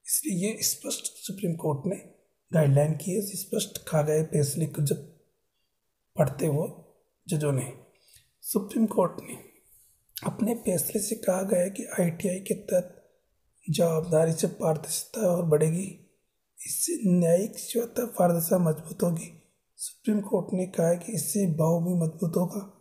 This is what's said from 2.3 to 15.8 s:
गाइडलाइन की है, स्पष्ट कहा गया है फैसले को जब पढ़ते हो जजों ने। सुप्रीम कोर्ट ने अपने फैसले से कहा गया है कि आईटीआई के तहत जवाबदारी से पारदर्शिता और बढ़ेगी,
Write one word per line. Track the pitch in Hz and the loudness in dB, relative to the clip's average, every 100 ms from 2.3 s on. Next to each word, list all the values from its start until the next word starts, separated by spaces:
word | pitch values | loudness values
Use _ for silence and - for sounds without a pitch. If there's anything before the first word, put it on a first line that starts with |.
| _ _ | _ _
गाइडलाइन | 160 147 139 151 | 4 6 6 4
की | 151 - | 0 -2
है, | 196 | -4
स्पष्ट | 196 - - 214 - - - | -4 -10 -6 -4 -4 -10 -2
कहा | 156 | 0
गया | 151 156 | 2 2
है | |
फैसले | 160 151 139 - 156 | 2 2 0 0 -4
को | - | 0
जब | 143 - - _ _ _ _ _ _ _ _ _ _ - | 0 -2 -4 _ _ _ _ _ _ _ _ _ _ 0
पढ़ते | 143 - 160 | 0 0 0
हो | 143 185 - - _ _ _ - | 0 -4 -8 -20 _ _ _ -4
जजों | 156 147 | 0 2
ने। | 135 - - - _ _ - _ _ | 0 -4 -12 -20 _ _ -20 _ _
सुप्रीम | - 196 196 240 220 | -4 -2 -2 0 2
कोर्ट | - 131 - | 2 0 -2
ने | - - - _ _ - _ _ _ - | -14 -16 -18 _ _ -20 _ _ _ -8
अपने | - - 220 | -6 -2 -2
फैसले | 233 - 180 - 220 | 0 0 0 0 -4
से | - | -4
कहा | 220 - 185 | -2 -2 0
गया | 190 185 | 2 2
है | 185 | 0
कि | 196 - - | -4 -8 0
आईटीआई | 175 165 196 185 | 0 0 -2 -2
के | - | -4
तहत | 214 - 185 175 - _ _ _ _ _ _ - | -6 0 0 0 -18 _ _ _ _ _ _ -4
जवाबदारी | 156 170 160 170 156 165 | 2 2 2 2 4 4
से | 160 180 | 2 -2
पारदर्शिता | - 165 151 - - - 226 | 0 0 0 -2 -8 -6 0
और | 196 175 | 2 2
बढ़ेगी, | 170 151 160 170 | 4 4 4 0